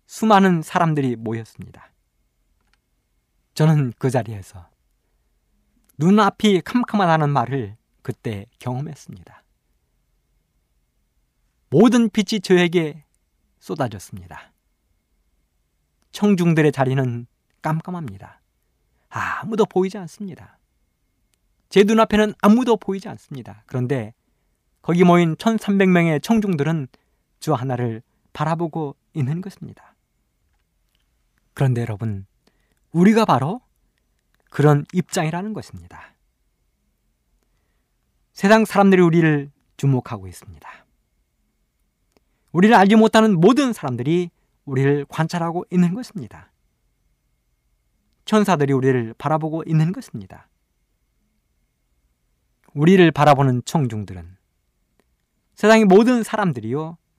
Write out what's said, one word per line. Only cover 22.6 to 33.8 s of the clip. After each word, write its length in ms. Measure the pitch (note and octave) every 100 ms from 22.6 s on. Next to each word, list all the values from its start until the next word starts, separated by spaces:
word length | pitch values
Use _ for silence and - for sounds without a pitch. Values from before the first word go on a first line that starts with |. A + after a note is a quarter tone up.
| B3 A3
보이지 320 | - G3 G3
않습니다. 540 | A#2 _ C#3 G#2+ G#2 _
그런데 460 | C3 B2 C3+ G#2+ - _ _ _ _ _ _
거기 220 | - F3
모인 320 | F3+ F3 E3+ D#3
천삼백 500 | A3+ A3+ - G3 F#3+
명의 320 | F3 E3+ D3+
청중들은 680 | - A3+ G#3 E3 C#3+ E3 C3 _ _ _ _ _
저 140 | -
하나를 480 | C3+ C3 B2 B2 A2+ - _ _
바라보고 600 | - D3+ E3 E3+ E3 D3 - _
있는 260 | D#3+ C3 D#3+
것입니다. 540 | G3 - - - _ _ _ _ _ _ _ _ _ _ _ _ _ _ _ _ _
그런데 260 | - C3+ A#2
여러분, 460 | A2+ G#2 A2 G2 G2 _ _ _ _ _ _
우리가 340 | E3 F#3 A3
바로 380 | G#3+ C3+ C3 A#3+ - _